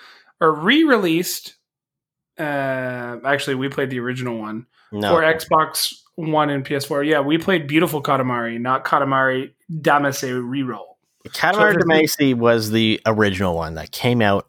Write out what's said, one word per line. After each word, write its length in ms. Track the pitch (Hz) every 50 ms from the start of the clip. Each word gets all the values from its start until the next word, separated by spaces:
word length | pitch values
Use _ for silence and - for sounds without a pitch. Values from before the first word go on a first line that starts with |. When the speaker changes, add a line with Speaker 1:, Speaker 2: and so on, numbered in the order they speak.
| - - - - _ _ _ _
Speaker 1:
or 140 | 175 160 156
re-released. 1040 | 147 156 202 269 311 330 294 254 220 190 170 160 165 175 - - - - - - _ _ _ _ _ _ _ _ _ _ _ _ _ _ _ _ -
Uh, 800 | 160 147 143 143 135 135 131 131 127 127 123 123 120 120 120 117 127
actually, 300 | 135 143 139 - 147 135
we 140 | 127 131 139
played 200 | 139 - 139 127
the 100 | 131 123
original 380 | 117 123 127 127 127 123 117 113
one 300 | 107 110 110 113 117 - _ _ _ _
Speaker 2:
No. 240 | 107 104 104 101 175
Speaker 1:
for 60 | 165 160
Xbox 680 | 160 160 160 - - 170 160 156 151 - - - - - - _ _ _
One 360 | - 160 156 156 151 151 147
and 120 | 143 139 135
P 120 | - 147
S 100 | 135 131
four. 180 | - 156 143 143
Yeah, 180 | 151 156 147
we 180 | 135 143 156 165
played 280 | 165 196 190 170 147 135
Beautiful 360 | 147 160 180 160 151 147 135
Katamari, 580 | - 143 131 131 127 123 120 117 117 117 117
not 240 | 120 127 131 135 -
Katamari 680 | - 165 147 139 135 135 135 131 131 131 127 139 135 - _ _ -
Damacy 600 | 165 156 135 165 147 143 143 139 135 - - 127
Reroll. 640 | 127 127 123 120 131 139 135 123 113 98 - - - _ _ _ _ _ - -
Speaker 2:
Katamari 440 | - - - 165 190 208 208 208 202
Speaker 1:
So 60 | 170
for 0 |
Speaker 2:
Damacy 560 | - 170 160 156 156 151 - - 147 135 127
was 340 | 117 117 120 117 117 110 107
the 320 | 107 113 110 110 110 - - -
original 480 | 110 104 107 101 95 90 98 92 85
one 180 | 82 82 80 82
that 180 | 78 78 -
came 300 | - - - 123 123 120
out 240 | 110 101 98 98 -